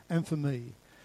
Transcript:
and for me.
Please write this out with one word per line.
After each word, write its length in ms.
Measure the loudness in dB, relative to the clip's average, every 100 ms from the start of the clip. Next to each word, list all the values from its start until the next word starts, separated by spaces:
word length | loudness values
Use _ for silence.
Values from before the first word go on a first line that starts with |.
| 0
and 160 | 0
for 120 | 2 0
me. 380 | 0 -2 -6 -16 -20 -20